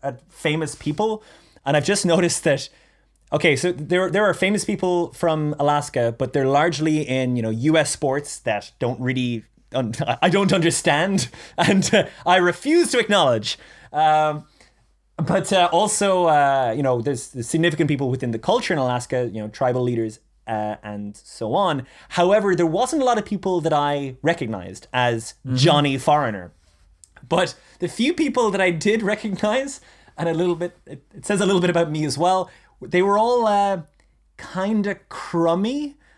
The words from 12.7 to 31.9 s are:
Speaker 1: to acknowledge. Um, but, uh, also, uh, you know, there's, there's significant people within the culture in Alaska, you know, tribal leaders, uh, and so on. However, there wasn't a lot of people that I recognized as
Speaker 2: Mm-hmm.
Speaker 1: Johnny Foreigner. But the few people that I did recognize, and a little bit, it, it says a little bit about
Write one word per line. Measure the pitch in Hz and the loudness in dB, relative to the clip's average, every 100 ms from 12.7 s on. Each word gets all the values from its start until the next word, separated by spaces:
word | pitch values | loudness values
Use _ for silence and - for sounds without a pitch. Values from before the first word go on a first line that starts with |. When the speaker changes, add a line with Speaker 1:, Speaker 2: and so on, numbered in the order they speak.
| 339 339 | 2 4
Speaker 1:
to | 247 | 0
acknowledge. | 208 208 143 113 - - - - - | 2 4 4 2 -2 -8 -14 -20 -6
Um, | 143 156 156 151 151 - _ _ _ _ _ _ - | 0 4 4 2 -2 -10 _ _ _ _ _ _ -4
but, | 156 190 - | 0 0 2
uh, | 190 170 | 2 4
also, | 170 208 - 202 185 170 | 4 2 2 2 4 4
uh, | 147 139 135 123 | 4 4 2 0
you | 120 | 0
know, | 135 123 | 0 0
there's, | 120 123 - | -2 -4 -6
there's | 131 117 | -10 -4
significant | 160 170 151 151 | 0 0 0 0
people | 139 131 | 0 -2
within | 127 123 | -2 -4
the | 113 | -4
culture | - 247 - | -2 -2 0
in | 160 | -2
Alaska, | 127 123 - 127 120 | 0 -2 -4 -4 -4
you | 110 | -6
know, | 107 | -8
tribal | - 127 123 | -2 -2 0
leaders, | 123 117 110 110 _ _ - | -2 -2 -4 -8 _ _ -6
uh, | 110 107 104 | -4 -4 -6
and | 107 104 104 | -10 -10 -12
so | 104 - - 110 | -14 -18 -10 -2
on. | 160 190 143 127 - - | 0 0 -2 -6 -18 -6
However, | - 180 214 196 170 | 0 4 4 2 2
there | 165 | 2
wasn't | 175 247 320 | 0 -2 0
a | |
lot | 254 220 | 2 0
of | 208 | -2
people | 196 190 175 | -4 -2 -2
that | 156 | 0
I | 151 143 143 135 127 | 0 0 -2 -6 -4
recognized | 156 170 113 101 90 95 - | -2 -2 -4 -6 -10 -16 -6
as | 127 123 117 - - 131 | 0 0 0 -6 -12 -4
Speaker 2:
Mm-hmm. | 123 | 2
Speaker 1:
Johnny | 156 147 143 135 | 4 4 2 0
Foreigner. | 156 147 127 101 87 - _ _ _ _ _ - - | 2 2 0 -6 -10 -18 _ _ _ _ _ -20 -2
But | 170 180 - - - | 0 0 -4 -20 -8
the | 175 | -6
few | - 262 | -2 -2
people | 349 302 254 226 | 0 -2 0 0
that | 190 | 2
I | 185 | 0
did | 165 208 226 | 0 0 0
recognize, | 202 208 214 185 208 247 277 - - - _ - | -2 -4 -6 -4 -2 -2 -4 -10 -20 -20 _ -6
and | 165 | -4
a | |
little | 160 180 165 | 0 -2 -2
bit, | 170 - - | -6 -10 -20
it, | 151 _ | -20 _
it | 202 - | -10 -4
says | 202 | 0
a | 196 | 2
little | 190 | 2
bit | 175 | 2
about | 170 165 | 2 0